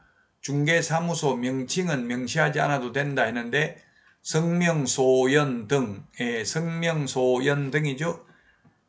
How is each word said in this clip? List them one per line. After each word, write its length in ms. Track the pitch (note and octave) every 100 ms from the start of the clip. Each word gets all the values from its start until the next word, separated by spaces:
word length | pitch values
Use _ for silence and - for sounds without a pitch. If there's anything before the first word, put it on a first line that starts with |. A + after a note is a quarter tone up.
| _ _ _ _
중개사무소 960 | - C#3+ D3 E3+ D3+ D#3+ E3+ D#3+ D3 A#2+
명칭은 720 | B2+ C3 B2+ F#3 F3+ C#3 A#2+
명시하지 520 | B2 B2+ D#3+ D3+ D3
않아도 320 | D3 C#3 B2
된다 320 | C3 C#3+ C3+
했는데 580 | A2 A#2+ A#2 C#3+ D#3 - _ _ _ _
성명, 640 | - D#3 E3+ F3 F3 D#3 B2+
소연 840 | - C3 C3 C3 D3 C#3+ A#2+ G#2
등, 360 | C#3 A2+ G2 - -
예, 240 | A#2+ A#2
성명, 640 | G#2+ D#3+ E3+ E3 E3 D#3 C3+
소연 640 | C3 B2+ B2+ C#3 C#3+ C3+
등이죠. 540 | D#3 D3+ C3+ E3 - - _ _ _ _ _